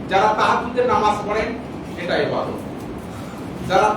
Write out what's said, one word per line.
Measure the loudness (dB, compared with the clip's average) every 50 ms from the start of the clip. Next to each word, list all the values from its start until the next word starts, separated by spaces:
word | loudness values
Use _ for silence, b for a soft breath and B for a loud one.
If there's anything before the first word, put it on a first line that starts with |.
| -2 2
যারা | 2 4 4
তাহাজ্জুদের | 4 4 4 4 2 2 2 0 -2 0 2 2
নামাজ | 4 4 4 4 2 2 0 -2 -2
পড়েন, | 0 0 0 -2 -4 -6 -8 -8 -10 -10 -10 -8 -8 -6
এটা | -4 -2 0
ইবাদত। | 0 0 0 0 -2 -2 -4 -4 -6 -6 -8 -8 -8 -8 -8 -8 -10 -10 -10 -10 -10 -10 -10 -10 -10 -10 -8 -8 -6 -2 2
যারা | 4 6 6 4 4